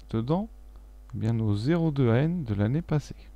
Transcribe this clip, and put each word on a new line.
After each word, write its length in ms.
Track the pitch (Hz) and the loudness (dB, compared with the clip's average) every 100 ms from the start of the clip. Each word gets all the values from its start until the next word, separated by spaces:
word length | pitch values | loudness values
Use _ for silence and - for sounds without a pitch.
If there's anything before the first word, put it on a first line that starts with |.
| - | -6
dedans, 400 | 113 120 175 226 - - - - - - | -2 0 -2 -2 -12 -20 -20 -20 -20 -12
eh 40 | 101 | -4
bien, 160 | 110 | 0
nos 200 | 113 110 | 0 2
zéro 360 | 104 123 170 165 | 0 2 2 2
deux 200 | 139 120 | 2 4
à 60 | 117 | 4
N 280 | 160 180 | 2 0
de 100 | 123 | -2
l'année 280 | 101 104 151 | 0 2 0
passée, 340 | - 151 - - - | 0 -2 -2 -14 -18